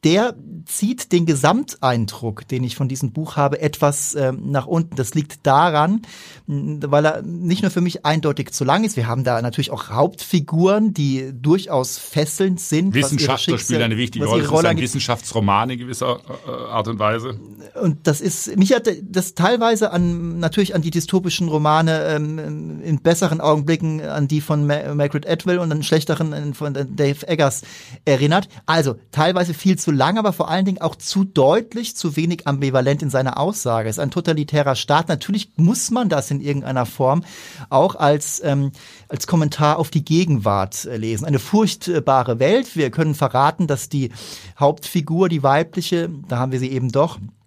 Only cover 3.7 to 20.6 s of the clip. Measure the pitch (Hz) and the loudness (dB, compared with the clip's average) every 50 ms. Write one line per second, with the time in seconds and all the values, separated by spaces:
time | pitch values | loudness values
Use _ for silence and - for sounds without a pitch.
3.7 | 147 - 151 143 143 - - - - 147 135 131 131 - - 135 143 139 131 - | 0 2 0 0 0 0 -4 -4 -2 0 0 0 -2 -2 -4 -2 -2 -2 -2 0
4.7 | 175 165 165 165 - 131 131 - - 151 147 - - - _ 143 131 143 165 175 | 0 0 0 -2 -2 -4 -4 -2 -2 -2 -2 -4 -8 -4 _ 4 6 6 6 4
5.7 | 156 147 151 170 202 226 214 - - - - - - - _ - 147 143 139 147 | 4 2 2 2 2 -2 -2 -8 -20 -20 -20 -20 -20 -16 _ -6 -4 -4 -4 -4
6.7 | 151 147 143 143 143 147 151 156 156 - - - 170 170 175 170 175 196 - 190 | -6 -4 -2 2 2 4 4 4 2 0 -6 -8 -8 -4 0 0 0 2 0 0
7.7 | - 180 175 180 170 - - 151 156 160 147 156 139 - 135 - - - - 127 | 2 2 0 0 -2 -2 -2 0 0 2 2 0 -2 -2 -4 -6 -4 -2 2 2
8.7 | 143 196 220 208 - 135 117 110 117 127 131 127 120 117 120 123 110 - 139 - | 2 2 2 0 0 -2 -2 -2 -2 0 0 0 0 0 0 -2 -2 -2 -4 -4
9.7 | - - - - 101 117 143 180 - - - - - 175 143 - - 165 175 185 | -4 -8 -8 -6 0 2 2 2 0 -6 -8 0 0 0 0 0 0 2 4 4
10.7 | 202 214 214 220 - - 143 139 131 131 131 131 131 120 123 151 165 196 190 - | 4 4 2 0 0 0 0 0 0 -2 -4 -6 -10 -4 2 2 2 2 2 0
11.7 | 160 135 131 123 - - - - - 147 151 151 - - 196 190 185 170 - - | -2 -2 0 -2 -6 -10 -12 -4 -2 -2 -2 -2 0 0 0 0 0 -2 -2 -2
12.7 | 151 156 175 196 196 139 143 135 151 139 151 131 131 127 - - 165 160 - - | 0 0 2 2 2 2 0 2 0 0 2 0 0 0 0 -2 -2 -2 -2 -2
13.7 | 160 156 120 113 110 107 123 113 - - 147 107 113 - 147 143 147 156 165 175 | 0 0 0 0 0 -2 -2 -4 -2 -2 0 2 2 2 2 2 2 4 4 4
14.7 | 165 160 139 120 - 143 - - 120 113 - - - 117 104 101 98 101 113 127 | 2 2 -2 -2 -2 -4 -2 -2 -4 -4 -4 -4 -2 0 2 4 4 2 2 0
15.7 | 127 120 123 123 131 - 135 131 120 - - - - - - 139 123 123 123 113 | -4 -8 -8 -8 -6 -4 -2 -2 -2 -4 -6 -14 -16 -14 -12 -12 -10 -10 -10 -4
16.7 | 117 113 104 110 117 101 107 107 110 113 113 131 123 104 - - 104 - - - | -4 -4 -2 -2 -2 0 0 0 0 -2 -4 -6 -10 -12 -14 -18 -20 -20 -20 -16
17.7 | _ - - 180 147 147 - - 247 - - 196 - - - - - 202 196 190 | _ -2 0 0 0 2 0 0 0 2 0 -4 -4 -4 -8 -4 2 2 4 4
18.7 | 262 233 233 233 180 - 196 - - 185 180 - - - 170 196 240 233 226 226 | 4 2 2 0 -2 -2 -8 -6 -4 -4 -4 -4 -2 0 2 2 4 4 2 2
19.7 | 233 202 214 202 - 175 175 175 175 170 170 170 170 170 170 160 - 208 | 2 2 0 0 2 0 0 0 0 -2 -4 -6 -4 -2 -2 -2 2 0